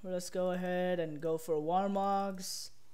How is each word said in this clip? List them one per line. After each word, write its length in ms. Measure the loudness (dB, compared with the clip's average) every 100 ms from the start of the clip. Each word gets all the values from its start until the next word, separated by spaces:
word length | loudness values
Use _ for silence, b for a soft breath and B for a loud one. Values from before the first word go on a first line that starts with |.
Let's 280 | -2 -4 -2
go 220 | 0 2
ahead 460 | 2 0 2 2 2
and 220 | 0 0
go 160 | 0 0
for 200 | 2 0
Warmogs. 1120 | 2 2 2 2 2 2 0 -4 -6 -8 -8 -12 -14